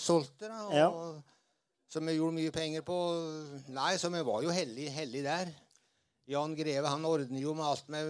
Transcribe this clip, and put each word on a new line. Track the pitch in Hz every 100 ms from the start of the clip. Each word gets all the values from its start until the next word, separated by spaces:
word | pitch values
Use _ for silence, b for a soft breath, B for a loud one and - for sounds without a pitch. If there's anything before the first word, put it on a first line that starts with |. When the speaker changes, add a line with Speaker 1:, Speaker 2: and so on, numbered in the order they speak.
Speaker 1:
solgte, | - 165 139 - 214
da, | 220 208
og |
Speaker 2:
Ja. | 147 170 170 170 156 - _ _ _ _ _ _
Speaker 1:
som | 165 160
vi | 160
gjorde | 165
mye | 165 160
penger | 160 160 156
på. | 151 180 175 170 160 156 147 143 135
Nei, | 131 156
så | 185 170
vi | 175 131
var | 107
jo | 160
heldig, | 180 147 113 147
heldig | 143 143 131
der. | 143 170 180 147 _ _ _ _ _ _ -
Jan | 143 151 156
Greve, | 156 139 147
han | 143 160
ordner | 156 127 135
jo | 143
med | 156
alt | 151 131 -
med | 151 156